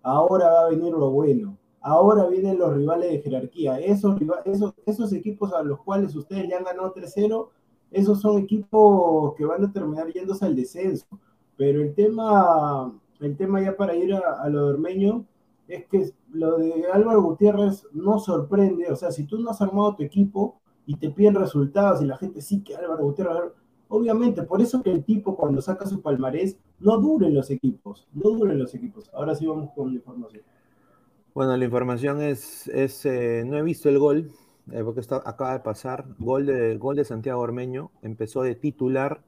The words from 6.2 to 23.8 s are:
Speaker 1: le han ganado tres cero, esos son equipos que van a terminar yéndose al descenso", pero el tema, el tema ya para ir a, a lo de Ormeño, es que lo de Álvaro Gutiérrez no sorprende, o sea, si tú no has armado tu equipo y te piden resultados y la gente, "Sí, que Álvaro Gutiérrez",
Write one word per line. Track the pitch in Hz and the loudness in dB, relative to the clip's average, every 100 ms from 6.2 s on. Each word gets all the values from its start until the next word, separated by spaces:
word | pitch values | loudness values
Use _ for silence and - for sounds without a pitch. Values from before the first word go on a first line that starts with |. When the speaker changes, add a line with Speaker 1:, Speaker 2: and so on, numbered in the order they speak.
| 139 190 175 | -8 -8 -4
Speaker 1:
le | |
han | 180 | -6
ganado | 185 180 190 | -6 -6 -8
tres | 190 175 | -8 -10
cero, | 202 208 226 - _ _ _ _ | -2 -2 -2 -6 _ _ _ _
esos | 196 196 202 | 0 4 4
son | 208 208 | 4 2
equipos | 196 214 202 220 208 196 170 156 147 | 2 -4 2 8 8 8 4 2 0
que | 147 | -2
van | 151 175 | -4 0
a | 202 | -2
terminar | 196 151 156 165 | -2 -6 -4 -6
yéndose | 180 190 196 190 | -6 -6 -2 0
al | 131 | 0
descenso", | 127 170 190 156 _ - _ _ _ - | -4 -4 -4 -4 _ -20 _ _ _ -2
pero | 139 147 | 2 2
el | 147 | 0
tema, | 170 208 220 220 202 180 160 151 143 127 107 _ _ | 2 2 2 4 6 6 4 2 -2 -6 -12 _ _
el | 147 143 | -6 -4
tema | 190 196 | -2 0
ya | 190 190 | 0 -2
para | 196 | -2
ir | 170 185 | 0 0
a, | 196 175 - | 0 -2 -4
a | 147 | -2
lo | 147 | 0
de | 143 | 0
Ormeño, | 143 165 190 196 233 - _ _ _ _ | 0 -2 0 0 0 -8 _ _ _ _
es | 180 - | -16 -2
que | 196 - _ _ | -2 -2 _ _
lo | 160 160 165 | -4 0 0
de | 160 160 175 | 0 -2 0
Álvaro | 190 226 214 | 2 4 4
Gutiérrez | 175 160 208 202 202 196 - | 2 4 4 4 0 -2 -10
no | 147 190 208 | -4 0 0
sorprende, | 190 165 143 196 196 170 170 | 0 -4 0 2 2 2 -4
o | 131 | -4
sea, | 175 | -6
si | - | -6
tú | 147 220 | -8 -6
no | 233 | -6
has | 202 | -2
armado | 196 202 208 | -2 0 0
tu | 202 | -2
equipo | 143 196 202 196 208 - _ _ | -4 0 0 0 -6 -6 _ _
y | - 147 | -10 -6
te | 156 | -6
piden | 180 208 196 | 4 4 4
resultados | 180 147 139 202 202 175 | 0 0 0 2 2 2
y | 139 | 0
la | 131 | -4
gente, | 190 - | -10 -12
"Sí, | - 202 | -6 -6
que | - | -4
Álvaro | - 175 160 | -10 -8 -4
Gutiérrez", | 143 143 175 165 170 - _ _ | -4 -2 -2 -2 -6 -10 _ _